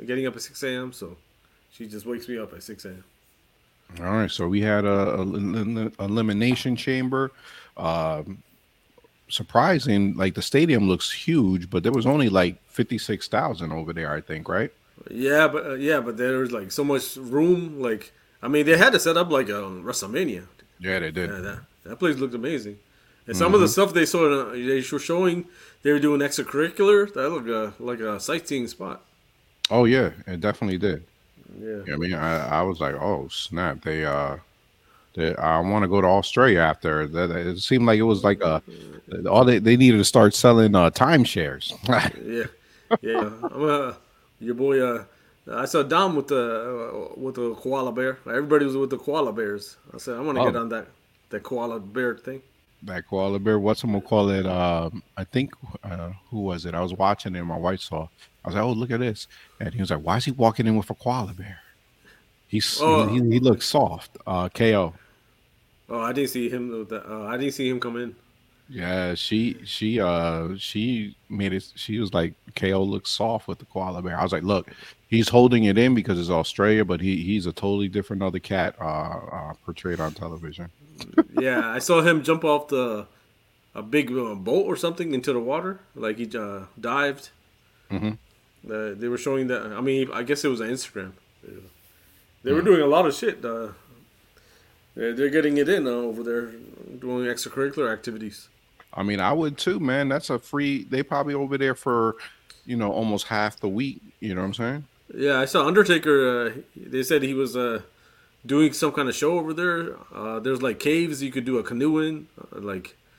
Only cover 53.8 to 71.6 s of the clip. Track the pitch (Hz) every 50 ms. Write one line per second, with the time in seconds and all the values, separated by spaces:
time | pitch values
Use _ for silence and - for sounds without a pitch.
53.8 | - 117 104 101 - - 113 107 101 101 98 95 92 92 92 90 90 90 87 85
54.8 | 85 82 85 - - _ - - 95 - - 127 139 143 - _ - - - -
55.8 | - 104 90 87 85 87 95 95 _ - 120 107 98 98 90 85 82 87 82 85
56.8 | 90 87 90 92 98 98 101 - - 98 90 90 87 85 82 85 85 90 95 90
57.8 | - - 90 78 80 82 _ _ - _ _ _ - - 85 104 110 123 120 110
58.8 | 123 123 120 113 127 120 104 - - - - - - _ _ - 104 85 82 117
59.8 | 98 85 82 76 76 80 95 117 123 147 123 135 120 113 110 - 117 113 110 110
60.8 | 104 - 113 _ - 123 123 127 110 95 90 90 92 104 92 - - _ _ _
61.8 | _ _ _ _ _ - - _ _ _ _ _ _ - - 107 107 - - 143
62.8 | 147 160 160 156 139 104 113 127 120 117 113 123 127 127 104 - - - - 147
63.8 | 127 - 82 85 - - _ - - - 92 90 90 90 - - 117 113 107 101
64.8 | 90 82 82 - _ _ _ _ _ _ _ _ _ _ _ _ _ _ _ _
65.8 | _ - 117 117 113 117 123 139 139 123 - 127 120 117 127 123 123 123 117 113
66.8 | 107 98 110 104 - - 110 110 104 107 120 127 139 139 135 - 135 127 127 123
67.8 | - 123 117 120 123 117 - _ _ _ _ _ _ _ _ _ _ _ 131 101
68.8 | 87 90 92 92 90 90 87 85 - - 107 110 113 120 - - - - - -
69.8 | 110 110 117 113 98 90 87 85 85 85 82 82 82 85 95 98 - - - 107
70.8 | 110 123 127 113 107 101 - _ _ - 107 98 101 95 95 95